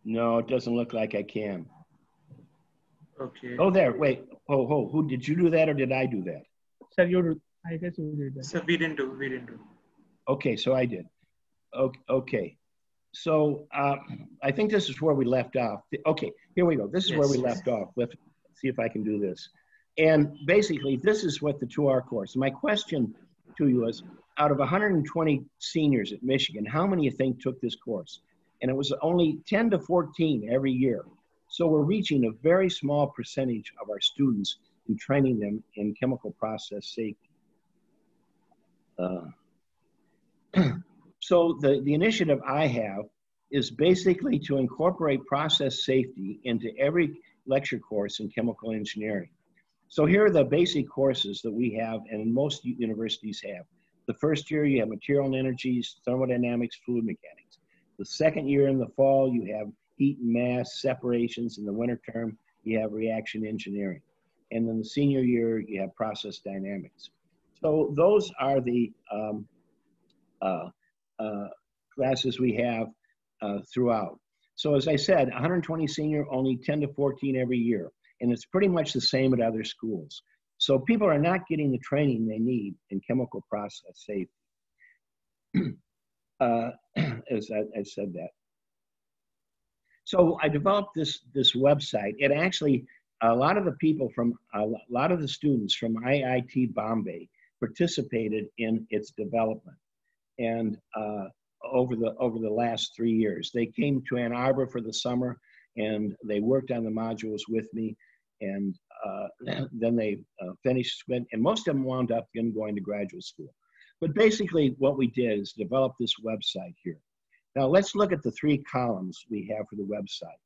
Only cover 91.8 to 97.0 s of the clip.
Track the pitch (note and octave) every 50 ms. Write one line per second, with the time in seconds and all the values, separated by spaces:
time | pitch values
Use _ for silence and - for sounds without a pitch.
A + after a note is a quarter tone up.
91.8 | C#3+ - - G#2+ G2+ G2+ - C3+ C#3 C3+ C#3+ D3+ E3+ F#3+ F3+ - D#3+ D3 C3+ B2
92.8 | - - - _ _ _ _ _ A2+ A#2 A#2 B2 C3+ D#3 F#3+ G#3 F#3+ E3+ C#3+ -
93.8 | - D#3 D3+ D3+ C3+ A2+ - - A#2 A#2 A#2 - _ _ - G#2 G#2+ A2 A2+ G#2+
94.8 | - _ A#2+ B2 C#3+ E3 F3+ E3+ D3+ C3 - - - D3 C#3 A#2 G#2 F#2+ - -
95.8 | A#2+ A2+ A2+ A2 A#2+ B2+ C#3 C#3+ C3 B2+ B2+ B2+ B2 B2+ - C3 B2+ A2+ - G#2+
96.8 | G#2+ A2 A2+ A2+